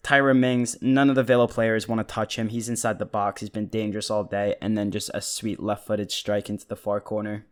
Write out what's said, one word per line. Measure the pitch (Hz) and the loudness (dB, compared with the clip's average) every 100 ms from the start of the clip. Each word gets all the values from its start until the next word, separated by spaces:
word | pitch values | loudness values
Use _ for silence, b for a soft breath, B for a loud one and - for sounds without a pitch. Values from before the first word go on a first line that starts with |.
Tyrone | - 139 139 131 | 2 4 6 6
Mings, | 127 123 120 - | 4 2 0 -2
none | 127 131 139 | 2 4 6
of | 131 | 4
the | |
Villa | 127 123 117 | 4 6 4
players | - 113 110 107 | 2 0 0 0
wanna | 113 | -4
touch | 107 - 107 - | -2 -4 -4 -2
him. | 110 | -4
He's | 117 113 | -4 -4
inside | 117 117 107 | -2 -2 -2
the | |
box. | 104 107 101 - | -4 -2 -2 -4
He's | 104 | -8
been | - 104 | -6 -4
dangerous | 110 107 104 - | -2 -2 -4 -2
all | 107 | -2
day, | 95 101 101 - | -2 -2 0 -2
and | 101 107 | -2 0
then | 104 | 0
just | 104 - | -4 -6
a | - | -6
sweet | - - 113 98 | -6 -6 -6 -4
left-footed | 107 104 - 104 98 | -4 -6 -4 -4 -4
strike | - - 104 - | -6 -2 -2 -2
into | 104 - | -8 -8
the | 104 | -10
far | - 101 | -4 -4
corner. | - 110 104 107 - | -4 -6 -4 -8 -12